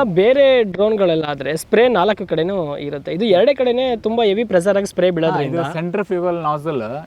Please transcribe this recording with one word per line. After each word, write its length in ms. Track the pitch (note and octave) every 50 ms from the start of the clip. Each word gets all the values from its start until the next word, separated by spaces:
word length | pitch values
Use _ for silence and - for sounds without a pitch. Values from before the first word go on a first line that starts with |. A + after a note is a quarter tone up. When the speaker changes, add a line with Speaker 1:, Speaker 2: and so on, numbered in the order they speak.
| C#4
Speaker 1:
ಬೇರೆ 580 | G#3 E3 F3+ G3 A#3+ C4 C#4+ C#4 C4+ C4 B3
ಡ್ರೋನ್‌ಗಳೆಲ್ಲ 600 | A3+ F#3+ F3 F#3 G#3 A3 A3 G3+ G3 F3 D#3+ D#3+ D3+ D3
ಆದ್ರೆ 280 | D3 C#3 C3+ C3+ D#3
ಸ್ಪ್ರೇ 320 | E3 - - A3 G#3+ B3 B3+
ನಾಲ್ಕು 380 | A#3 F3 F#3 G#3+ G#3 - F#3+
ಕಡೆನೂ 500 | - E3+ D#3 D#3+ F#3 G3+ F#3+ D#3+ C#3+ C#3+
ಇರುತ್ತೆ, 360 | D#3+ D3 C#3+ D3 C#3+ C3+ D3+
ಇದು 120 | D#3 F3 A#3+
ಎರಡೇ 300 | A3+ F3+ F3+ A3 C#4+ C#4
ಕಡೆನೇ 420 | B3 B3+ B3 A#3+ B3 C4 B3+ A#3
ತುಂಬಾ 280 | G#3+ - A3 A3+ A#3+ A#3
ಹೆವಿ 200 | G3+ F#3+ A3 A#3+
ಪ್ರೆಷರ್ 320 | G#3+ F#3+ F3 E3+ G3+ F#3+
ಆಗಿ 100 | G3 G3+
ಸ್ಪ್ರೇ 220 | F#3+ - F#3 F3 F#3
Speaker 2:
ಹಾ, 60 | F3
Speaker 1:
ಬೀಳೋದ್ರಿಂದ 400 | D#3+ D#3+ D#3+ D3+ D3+ C#3+ C3 D#3
Speaker 2:
ಇದು 180 | E3+ E3 -
ಸೆಂಟ್ರಿಫ್ಯೂಗಲ್ 640 | E3+ D#3+ E3+ F3 E3+ G3+ G3 - F#3+ F3 F3 F3+ F3
ನಾಸಲ್. 480 | E3+ D#3+ D3+ D3+ D3 C#3+ E3 D3+ B2 G#2+ A2 C3 D3+ E3